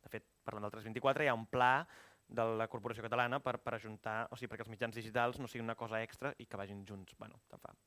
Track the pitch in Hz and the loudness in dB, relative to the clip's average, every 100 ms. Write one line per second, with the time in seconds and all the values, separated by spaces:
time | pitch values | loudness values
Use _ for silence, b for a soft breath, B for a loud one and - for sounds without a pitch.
0 | - 110 _ _ - 110 104 110 110 110 | -8 -10 _ _ -8 -4 -4 -4 -6 2
1 | 135 139 147 117 110 127 123 131 170 B | 4 6 4 2 0 6 8 6 2 B
2 | B B _ 113 113 113 110 120 110 113 | B B _ 0 2 2 -2 -4 -6 -6
3 | 110 120 120 135 131 120 - 117 110 107 | 0 2 4 2 0 -2 -2 -4 -6 -6
4 | 110 110 117 123 123 107 113 110 117 117 | -4 -2 -4 -6 -8 -6 -8 -2 -2 -2
5 | 110 113 120 127 123 120 113 113 113 110 | -2 4 4 2 -6 -4 -4 -4 -2 -2
6 | 113 - 139 - 117 98 101 101 98 98 | -2 -4 -6 -6 -10 -8 -8 -8 -10 -12
7 | 92 - 107 - _ - - - | -12 -16 -16 -18 _ -18 -18 -18